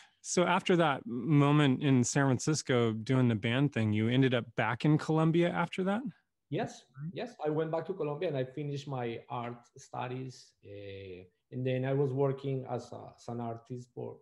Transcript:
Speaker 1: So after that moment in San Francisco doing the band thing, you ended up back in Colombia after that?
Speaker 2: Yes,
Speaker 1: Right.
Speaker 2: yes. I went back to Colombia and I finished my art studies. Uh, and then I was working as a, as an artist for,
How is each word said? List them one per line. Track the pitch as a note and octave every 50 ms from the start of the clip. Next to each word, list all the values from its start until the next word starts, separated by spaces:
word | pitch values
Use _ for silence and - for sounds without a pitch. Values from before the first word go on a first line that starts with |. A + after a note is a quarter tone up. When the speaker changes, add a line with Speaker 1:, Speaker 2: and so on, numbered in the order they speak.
| - _ _ _
Speaker 1:
So | - - - F#3 F3
after | F3+ F3 F#3+ - - F#3
that | E3 E3+ D3+ C3+ - -
moment | - A#2 B2 A2+ E3 D3+ C#3+ C#3 C#3+ D3 D3+ D3 C3+ B2+ C3
in | D3+ C#3 C3+ B2
San | A#2+ - - D3 C#3
Francisco | C3+ B2 A2+ - D#3 D#3 - - - C3 A#2+ A#2 A2+
doing | A2 A2 G#2+ C3 C3 C3 B2+ A#2+
the | A2+
band | G2+ - A#2 A#2+ C3 C#3+ C#3
thing, | - A#2 A2 G#2+
you | G#2 G#2+ A2 A#2
ended | B2 C3+ C3+ C3 B2+
up | A#2+ A2+ - -
back | - A#2 G#2+ A#2+ - -
in | D3+ D3+ D3
Colombia | - - D#3 D#3 D#3+ E3 D#3+ E3+ E3+ F3
after | F3 E3+ E3+ - - - F#3
that? | F#3+ G3+ A3+ C#4+ G#3 - _ _ _ _ _ _ _
Speaker 2:
Yes, | C#3 F#3 B3 - - - - _ _
Speaker 1:
Right. | C3+ D3 E3
Speaker 2:
yes. | - D#3 A#3 A#3+ - - D#3
I | D#3
went | D#3 D#3 D#3+ D#3+
back | D#3+ E3 D#3+
to | F#3+ F#3
Colombia | F3+ D#3 D3 D3 D3+ F#3 E3+
and | C#3+
I | C3+ B2+
finished | B2+ - D#3 D3 C#3+ C#3+ C#3 C#3 D3
my | C3+ B2+ A#2+ A#2 A#2 A2+ - -
art | B2+ B2 A#2+ A#2+ A#2+ A#2+ - _ _
studies. | C3+ - - - B2 B2 B2+ B2+ B2+ C3 C3 B2 - - _ _ _ -
Uh, | G2 G2+ G2+ G2+ G2+ G2 G2 G2 F#2+ F2+ F2+ F#2 - _ _ _ _
and | - B2+ B2+
then | C3 B2+ B2+ B2+
I | C3+
was | C3+ C#3 D3 C3
working | B2+ C3+ C#3 C3+ C3+ C3+ - C#3 C3+ C3 B2+ A2+
as | B2+ A2+ - -
a, | A2+ A2 G#2+ - -
as | _ - -
an | A#2+ A#2
artist | A#2+ A#2 A#2 A#2 - - B2+ B2 B2 - _
for, | B2+ A#2 A#2 A2+ -